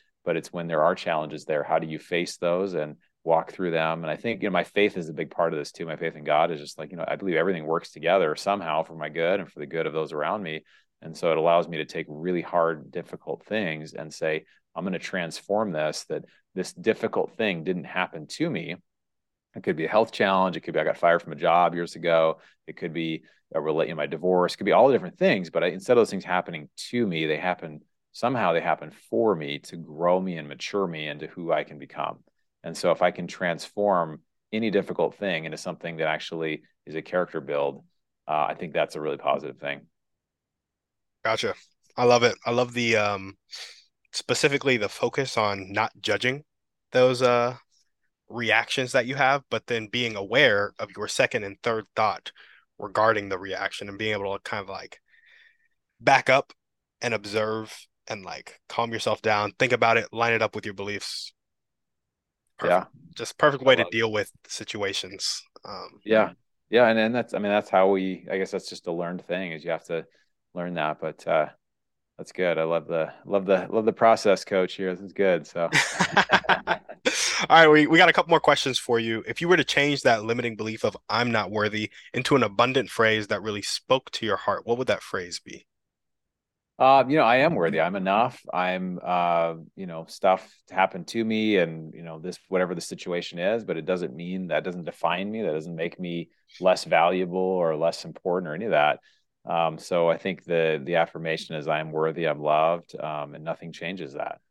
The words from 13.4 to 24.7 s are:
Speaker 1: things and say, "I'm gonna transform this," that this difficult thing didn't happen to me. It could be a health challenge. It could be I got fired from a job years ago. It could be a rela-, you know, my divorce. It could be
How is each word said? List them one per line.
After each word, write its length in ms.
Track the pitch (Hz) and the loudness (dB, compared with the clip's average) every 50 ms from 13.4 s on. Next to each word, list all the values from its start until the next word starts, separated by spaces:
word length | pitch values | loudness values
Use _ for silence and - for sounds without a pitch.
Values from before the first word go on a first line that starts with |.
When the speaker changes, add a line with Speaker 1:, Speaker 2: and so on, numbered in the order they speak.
| - | -8
Speaker 1:
things 480 | - 104 110 104 85 78 76 76 76 - | -6 -6 -4 -4 -4 -6 -6 -10 -12 -12
and 200 | - 80 78 76 | -14 -14 -14 -10
say, 320 | - 82 80 78 78 - _ _ _ _ _ _ | -6 -4 -2 -2 -4 -6 _ _ _ _ _ _
"I'm 80 | 82 85 | -10 -8
gonna 160 | 98 92 82 | -6 -6 -8
transform 720 | - - - 95 87 82 78 - - _ 101 104 110 104 | -8 -8 -8 -6 -6 -6 -10 -12 -6 _ -2 -2 -2 -2
this," 320 | 85 76 76 78 78 - - | -2 -2 -2 -2 -4 -6 -8
that 200 | - 80 73 - - _ _ _ _ _ | -8 -8 -8 -8 -12 _ _ _ _ _
this 180 | 92 90 - - | -8 -8 -8 -10
difficult 640 | - 87 110 107 - - 107 - 104 85 - - _ | -6 -2 -2 -2 0 -2 -4 -2 -2 -4 -4 -4 _
thing 260 | 113 107 92 85 78 | -2 -2 -2 -2 -4
didn't 220 | 82 92 90 76 | -4 -4 -4 -6
happen 420 | - - 90 92 87 - 82 76 - | -8 -4 -4 -4 -4 -6 -12 -14 -14
to 220 | - - 151 170 | -6 -4 -4 -4
me. 260 | 143 87 82 82 82 - _ _ _ _ _ _ _ _ _ _ _ _ _ _ _ | -4 -6 -6 -8 -12 -14 _ _ _ _ _ _ _ _ _ _ _ _ _ _ _
It 80 | - - | -10 -4
could 140 | - 90 76 | -4 -4 -2
be 80 | 78 | -4
a 40 | 78 | 2
health 220 | - 107 113 - | 4 2 2 2
challenge. 460 | - - 113 98 98 95 95 95 87 82 | 2 0 2 4 4 4 4 2 0 -4
It 40 | |
could 120 | - - 80 | -8 -4 -2
be 60 | 78 | 0
I 40 | 78 | 0
got 140 | 78 - - | 0 -2 2
fired 240 | - 85 85 87 | 4 4 4 4
from 100 | - - | 2 -4
a 60 | 78 71 | -10 -2
job 360 | 82 85 82 87 87 85 82 | 2 4 6 6 6 4 2
years 220 | 87 87 82 - | 0 -6 -6 -8
ago. 440 | 85 80 85 82 80 82 80 80 - - _ _ _ _ - | -4 0 2 4 4 4 4 0 -2 -8 _ _ _ _ -20
It 80 | 80 - | -14 -10
could 160 | - 85 78 | -10 -8 -6
be 300 | 85 82 80 80 76 - _ _ _ _ _ - | -4 -4 -4 -4 -6 -8 _ _ _ _ _ -4
a 60 | 80 | -4
rela-, 260 | 76 78 76 80 80 | -2 0 0 0 0
you 60 | - | 0
know, 40 | 80 | 0
my 120 | 76 73 73 | -4 -4 -4
divorce. 460 | 78 78 82 92 92 90 90 85 - | -4 -2 0 2 4 4 4 2 0
It 40 | - | -2
could 80 | 101 | 0
be 80 | 98 | 4